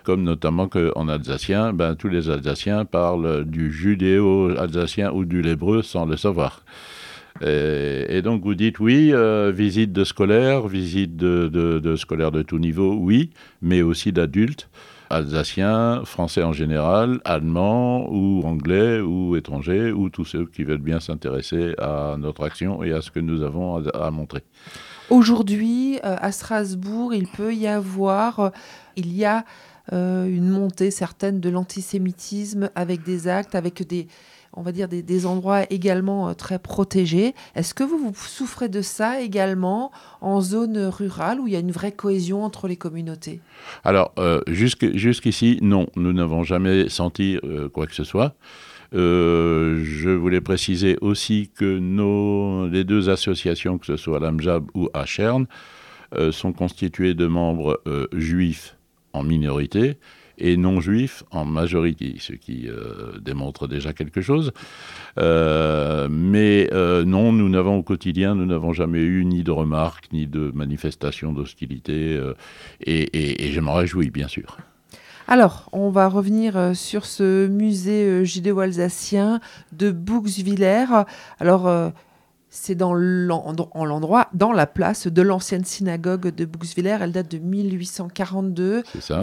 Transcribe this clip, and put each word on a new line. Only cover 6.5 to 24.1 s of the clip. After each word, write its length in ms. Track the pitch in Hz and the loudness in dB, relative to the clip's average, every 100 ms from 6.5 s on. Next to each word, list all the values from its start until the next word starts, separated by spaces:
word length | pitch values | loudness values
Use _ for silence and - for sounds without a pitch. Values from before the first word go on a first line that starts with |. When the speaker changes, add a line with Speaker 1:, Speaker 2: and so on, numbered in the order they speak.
| - _ - - - - - - - | -4 _ -20 -20 -18 -18 -20 -20 -6
Speaker 1:
Et, 640 | 73 76 76 73 71 69 - | -2 0 0 -2 -2 -4 -2
et 120 | 92 | -2
donc 220 | 95 113 | 0 -2
vous 100 | 98 | -2
dites 260 | 95 110 - | 0 0 2
oui, 320 | 110 139 156 | 4 6 6
euh, 400 | 131 110 107 101 | 6 4 4 2
visite 380 | 92 104 101 107 | 2 2 2 2
de 120 | 95 | 2
scolaires, 640 | 95 - 98 110 131 135 107 | 0 2 4 6 4 2 0
visite 480 | 95 87 95 90 82 | -4 -2 -2 -2 0
de, 340 | 90 87 82 | 2 2 2
de, 280 | 85 85 82 | 2 2 2
de 160 | 82 80 | 0 -2
scolaires 360 | - 80 78 | -4 -2 0
de 120 | 78 | 0
tout 160 | 76 80 | -2 0
niveau, 340 | 82 80 95 | 0 2 0
oui, 380 | 104 90 117 160 - - - | 2 4 4 2 -6 -20 -4
mais 200 | 87 90 | 2 4
aussi 300 | 85 82 104 | 4 2 0
d'adultes, 580 | 87 80 98 117 147 - - - - - | 0 0 2 0 -2 -16 -20 -20 -20 -4
alsaciens, 920 | 80 71 78 78 95 98 110 117 120 113 | -2 0 -2 -2 0 0 2 0 -2 -6
français 380 | - 85 98 | -4 -2 0
en 100 | 82 | 0
général, 680 | 76 78 76 80 101 120 127 - | 0 0 0 2 2 2 -2 -2
allemands 800 | 80 80 85 98 120 123 123 - | -2 0 0 2 2 0 -2 -2
ou 320 | 98 98 95 | 0 2 2
anglais 560 | 80 80 73 95 113 113 | 0 -2 2 2 4 2
ou 360 | 90 92 90 82 | 0 -2 0 -2
étrangers, 560 | 71 71 78 98 117 | -2 -6 -2 0 0
ou 180 | 101 95 | 0 -2
tous 160 | - 80 | -4 -6
ceux 200 | 80 85 | -4 -6
qui 180 | - | -6
veulent 140 | 73 76 | -4 -2
bien 220 | 73 82 | -2 -4
s'intéresser 720 | 82 78 65 67 - 85 85 - | -4 -6 -4 -6 -4 -2 -2 -2
à 380 | 71 73 73 73 | -4 -4 -4 -4
notre 240 | 73 76 | -6 -4
action 400 | 76 - 92 98 | -6 -4 -6 -4
et 80 | 82 | -2
à 100 | 78 | -4
ce 80 | - | -4
que 100 | 82 | -6
nous 220 | 82 80 | -2 -2
avons 420 | 73 80 90 85 | -2 -4 -4 -4
à, 240 | 73 - | -4 -4
à 40 | 80 | -4